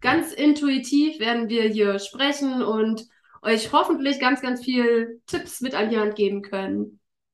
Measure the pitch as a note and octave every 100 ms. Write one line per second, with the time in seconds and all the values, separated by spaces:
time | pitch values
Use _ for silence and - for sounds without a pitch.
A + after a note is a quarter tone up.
0 | B3 D#4 - - D4 D4 C#4+ C4+ - C#4+
1 | D4+ D4+ A3 A#3 A3+ A#3 A3 G#3+ G3+ G3
2 | - B3 C#4+ C#4+ C#4 B3+ A#3 A3 A3 A3
3 | - _ _ - G#3+ A3 - D4 F#4 D4+
4 | C4+ C4+ B3+ C4+ B3+ B3 C4 B3+ A#3 A#3
5 | A#3 A#3 - F4 - - B3+ - A3 A3+
6 | G#3 G#3 G3 G3+ G3+ G3 F#3+ G3+ G#3 -
7 | _ _ _